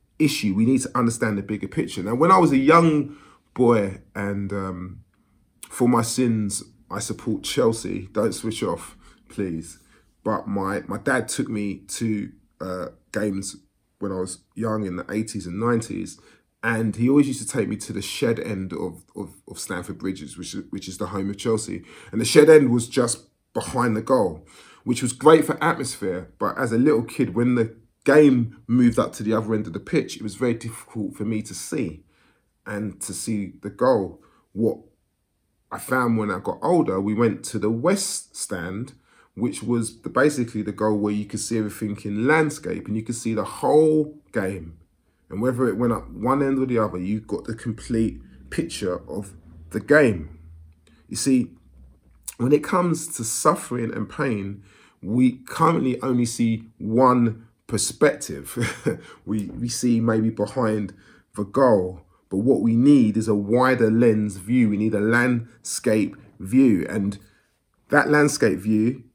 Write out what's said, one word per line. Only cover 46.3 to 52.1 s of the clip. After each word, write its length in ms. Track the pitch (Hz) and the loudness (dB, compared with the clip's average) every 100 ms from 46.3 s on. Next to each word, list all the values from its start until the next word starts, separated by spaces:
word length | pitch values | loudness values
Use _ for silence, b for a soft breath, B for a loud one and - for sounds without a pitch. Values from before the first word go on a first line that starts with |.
| 135 | 0
end 160 | 139 135 | 0 0
or 80 | 131 | 0
the 100 | 117 | 0
other, 220 | 104 90 | -2 -4
you 200 | 92 107 | -4 -6
got 260 | 110 101 - | -6 -8 -8
the 100 | 113 | -8
complete 640 | 117 113 - 117 107 - B B B | -8 -8 -4 0 0 -4 B B B
picture 500 | - - - 95 87 - | -6 -6 -6 -6 -6 -8
of 240 | 101 - - - - - | -10 -10 -16 -20 -20 -10
the 80 | 110 | -6
game. 600 | - 147 127 90 73 - - - - _ _ b b | 4 6 6 2 -8 -16 -20 -20 -20 _ _ b b
You 60 | 117 | -4
see, 360 | 139 131 - - _ - - _ _ | 2 2 0 -8 _ -20 -20 _ _